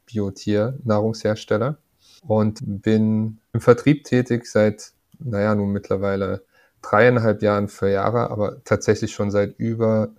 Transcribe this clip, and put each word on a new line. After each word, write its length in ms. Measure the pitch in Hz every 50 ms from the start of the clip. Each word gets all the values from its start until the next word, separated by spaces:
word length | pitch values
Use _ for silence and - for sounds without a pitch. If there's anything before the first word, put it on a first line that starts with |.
| _
Biotier-Nahrungshersteller 1700 | _ - 107 101 98 95 - - 104 104 104 107 123 131 135 - 113 104 104 104 110 110 - - 107 107 - - - 107 104 117 135 151 - _ _ _ _ _ _ _ _ -
und 340 | 135 110 107 107 110 107 - 131 110 101 101
bin 560 | - 110 110 107 110 110 110 110 110 110 110 - _ _
im 80 | - 117
Vertrieb 440 | - - 120 117 - 139 151 147 -
tätig 420 | - 123 123 123 - 123 120 -
seit, 460 | - - 107 107 107 104 - - - _ _ _ _ _ -
naja, 360 | 160 127 110 101 101 107 107
nun 160 | 104 101 98
mittlerweile 720 | 101 101 - - 104 98 101 101 98 98 98 95 95 95 - _ _ _ _ _ _ _
dreieinhalb 600 | - - - - 117 123 123 120 110 113 104 110
Jahren 260 | 110 104 104 104 101 101
für 200 | - - - 98
Yara, 360 | 98 98 98 110 113 120 117
aber 360 | - - 107 104 - - - -
tatsächlich 480 | - 110 - - - 107 107 - 104
schon 180 | - - 104 101
seit 240 | 98 104 101 101 - -
über 520 | 113 113 113 113 113 110 110 110 107 107 -